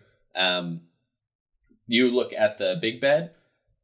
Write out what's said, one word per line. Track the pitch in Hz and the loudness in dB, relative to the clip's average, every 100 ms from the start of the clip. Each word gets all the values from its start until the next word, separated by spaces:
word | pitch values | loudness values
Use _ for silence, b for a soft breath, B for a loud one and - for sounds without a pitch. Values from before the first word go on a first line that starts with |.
| _ _ _ - | _ _ _ -4
Um, | 92 90 87 82 - _ _ _ _ _ _ _ _ _ - | -2 -2 -4 -10 -14 _ _ _ _ _ _ _ _ _ -2
you | 120 127 | 2 4
look | 123 117 | 2 -2
at | - 107 - | 0 0 0
the | 95 90 | -4 -2
big | 117 123 | -4 -2
bed, | 139 151 170 _ _ _ _ _ | 2 2 0 _ _ _ _ _